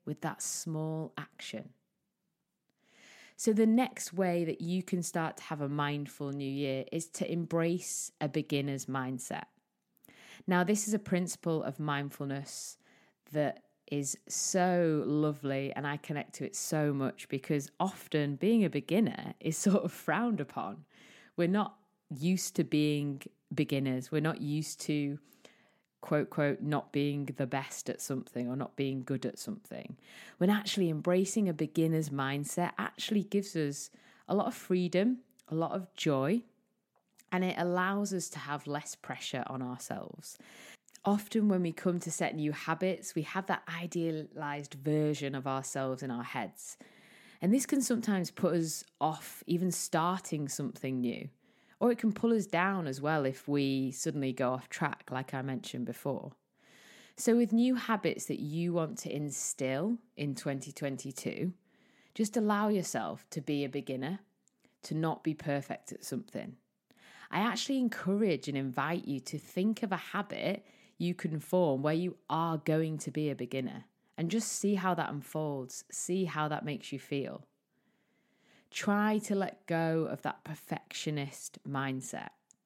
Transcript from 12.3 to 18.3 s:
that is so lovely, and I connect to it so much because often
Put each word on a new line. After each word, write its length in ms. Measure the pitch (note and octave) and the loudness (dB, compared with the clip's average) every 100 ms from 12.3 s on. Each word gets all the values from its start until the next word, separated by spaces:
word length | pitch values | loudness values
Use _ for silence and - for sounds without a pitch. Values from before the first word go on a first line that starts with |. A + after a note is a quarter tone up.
| C#3 C#3+ - - - _ _ _ _ - | -4 -6 -10 -12 -14 _ _ _ _ -4
that 320 | D3 D3 - - _ - | 0 0 0 -10 _ -4
is 240 | C#3+ C#3 - - | -2 -2 -4 -6
so 760 | - - F#3+ F3+ F3 E3+ D3+ A#2 | -4 2 4 6 6 6 4 4
lovely, 640 | D3 D3+ C#3+ C3+ C3+ C3+ C3 | 4 4 2 -2 -2 -2 -2
and 100 | C#3+ | -4
I 120 | D3 | -4
connect 360 | - D3 - - | -4 -4 -4 -6
to 100 | C#3 | -6
it 100 | - | -6
so 360 | - D#3 D3 | -2 2 2
much 360 | C#3 C3+ - - | 2 0 -4 -6
because 420 | C#3 - D3+ C#3 - | -4 0 0 -2 -2
often 580 | F#3+ - - D#3 D3 | -2 -2 -2 0 0